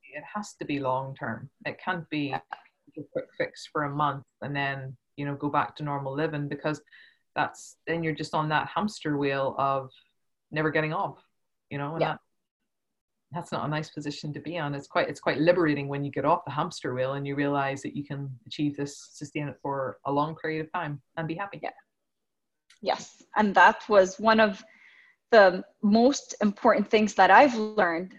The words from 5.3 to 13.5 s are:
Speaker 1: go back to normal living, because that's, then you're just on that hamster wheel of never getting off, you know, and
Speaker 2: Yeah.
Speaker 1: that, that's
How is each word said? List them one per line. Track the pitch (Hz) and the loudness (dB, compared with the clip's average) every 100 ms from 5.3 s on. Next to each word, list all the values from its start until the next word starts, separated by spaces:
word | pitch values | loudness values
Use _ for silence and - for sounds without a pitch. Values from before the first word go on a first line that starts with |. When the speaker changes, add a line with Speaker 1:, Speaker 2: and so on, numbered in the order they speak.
Speaker 1:
go | 143 147 | -4 -2
back | 147 - - | -2 -4 -6
to | |
normal | 151 143 139 | -8 -6 -6
living, | 135 156 151 143 | -4 -4 -4 -6
because | 143 156 151 _ - - _ _ | -4 -4 -6 _ -20 -20 _ _
that's, | - 143 - - - - | -4 -4 -6 -20 -18 -6
then | 165 | -4
you're | 160 | -2
just | 151 156 | -4 -4
on | 160 151 | -4 0
that | 156 - | -2 -2
hamster | - 208 - 156 143 | -4 -4 -6 -4 -2
wheel | 143 139 135 - | 0 0 -2 0
of | 139 135 131 _ _ _ _ _ _ | 0 -2 -6 _ _ _ _ _ _
never | 151 156 | -2 0
getting | 156 156 | 0 -2
off, | 170 175 - _ _ _ _ _ | -4 -6 -8 _ _ _ _ _
you | 143 | -8
know, | 143 | -6
and | 160 | -2
Speaker 2:
Yeah. | 156 | -2
Speaker 1:
that, | - _ _ _ _ _ _ _ _ _ _ _ | -2 _ _ _ _ _ _ _ _ _ _ _
that's | 156 170 | -12 -8